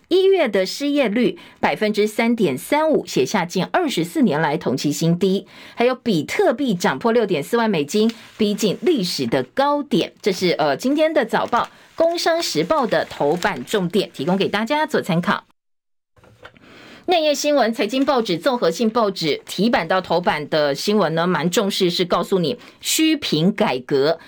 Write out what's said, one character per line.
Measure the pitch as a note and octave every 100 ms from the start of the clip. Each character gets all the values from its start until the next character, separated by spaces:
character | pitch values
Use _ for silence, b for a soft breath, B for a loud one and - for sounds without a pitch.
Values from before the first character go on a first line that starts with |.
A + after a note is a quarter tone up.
| B
一 | F4+ F#4+
月 | F#4+ C4+
的 | G3+ F#3+
失 | - C#4+
业 | C#4+ A#3+
率 | G#3+ A3 B B B
百 | F#3 D3+
分 | G#3+
之 | G#3+ G#3
三 | A3+ A#3 A#3
点 | F3+ B2+
三 | - D4 D#4
五， | A3+ -
写 | - C3
下 | G3+ F3
近 | F#3 E3
二 | E4+ E4
十 | G3
四 | E3+ E4
年 | A3+ D3
来 | D#3+ D3+
同 | D3+ B2+
期 | D3
新 | C#3+ E3 E3+
低。 | G3 F#3+ G3 B B
还 | - A#3+
有 | B3
比 | A#3+ E3+
特 | C3+ - F#4+
币 | A#3 C#4 F3+
涨 | G3 C3
破 | A#3
六 | A#3 G#3
点 | D#3+
四 | - A#3
万 | A3
美 | F#3 C#3+
金， | G#3 A3+ B B -
逼 | G#3
近 | G#3 G#3 -
历 | B3+ D4
史 | F3+ - A#2+
的 | C#3
高 | - - C#4 D4
点。 | D4 A3+ - -
这 | G#3+
是， | F#3 F3+ D3+
呃， | D3+ C3+
今 | B3
天 | D4 D#4
的 | D#4
早 | A#3 F#3+ -
报 | A#3 - B B -
《工 | E4 E4+
商 | F4 E4
时 | E4+ D3 F3
报》 | D#4 A#3+
的 | D#3+ -
头 | - D3 F3
版 | G#3 D3
重 | C#3 G#3+ F3
点， | G3+ D3+
提 | - C#3
供 | F#3+
给 | F3+
大 | G3+ A3+
家 | D4+ D#4
做 | F#3+
参 | B2+ E3+
考。 | F3 D#3+ - _ _ _ _ _ _ _ _ _ - B B B B B -
内 | F4
页 | D4+ C#4
新 | D4 D4
闻、 | A3+
财 | A3+ A3
经 | C4
报 | C#4 C4
纸、 | A3+ E3
综 | C#4 B3
合 | E3+
性 | E3+ A3
报 | A#3+ G#3
纸， | F#3+ D#3+ A#2+ -
题 | - G#3+
版 | A#3+ E3
到 | F#3+
头 | - F3
版 | F#3+ D#3 C#3
的 | D#3+ D3
新 | C#3 - G#3
闻 | E3
呢， | D#3+ F3
蛮 | E3 E3
重 | A3+ G3
视， | F#3+ F3+
是 | E3+
告 | F3 G#3
诉 | A3 F#3+
你 | D#3+ - B B
需 | - - D#4+ D#4
平 | - D3+ F3
改 | G#3+ - C3+
革。 | - C#3 C#3+ E3